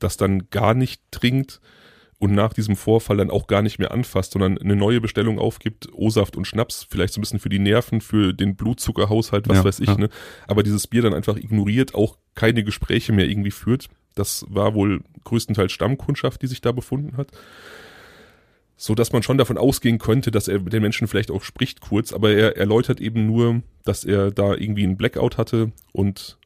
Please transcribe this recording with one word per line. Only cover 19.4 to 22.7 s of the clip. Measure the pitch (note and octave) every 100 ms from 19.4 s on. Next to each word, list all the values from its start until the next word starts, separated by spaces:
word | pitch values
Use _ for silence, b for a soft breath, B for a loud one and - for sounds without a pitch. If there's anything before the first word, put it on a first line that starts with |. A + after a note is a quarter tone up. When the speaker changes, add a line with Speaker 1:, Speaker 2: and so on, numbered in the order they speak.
| A#2+ D#2+
Speaker 1:
ausgehen | C3 - A#2 A#2
könnte, | - C3 A#2
dass | G#2 F#2
er | G2+
mit | F2
den | A2
Menschen | G#2+ - A#2
vielleicht | G2 -
auch | F#2+
spricht | - - C3+ -
kurz, | - G#2 -
aber | G2 G#2+
er | G#2 A2 -
erläutert | G2+